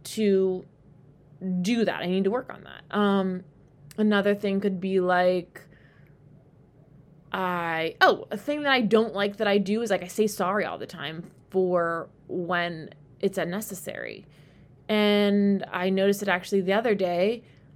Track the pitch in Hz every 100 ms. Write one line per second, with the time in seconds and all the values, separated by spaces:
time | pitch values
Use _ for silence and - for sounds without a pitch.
0 | - - 214 196 190 185 - _ - -
1 | - - - - 185 180 180 233 196 80
2 | 175 190 196 247 254 - - 65 - -
3 | 202 196 190 180 - - - - - -
4 | 214 208 196 202 202 196 202 185 190 190
5 | 180 180 180 185 - - - - - -
6 | - - - - _ - - - - -
7 | - - - 185 185 180 170 160 160 -
8 | 370 214 - 208 - 294 285 262 214 214
9 | 226 190 202 202 214 202 190 220 233 185
10 | 175 - 214 - 185 208 143 85 107 170
11 | 143 160 165 - - 190 185 175 170 165
12 | - - - 180 170 175 175 160 151 -
13 | - - 196 190 170 190 214 196 - -
14 | 58 53 - - - - - - - 214
15 | 208 208 202 202 202 196 - 180 185 190
16 | 196 202 196 175 - 196 180 202 233 196
17 | 180 175 196 233 - - -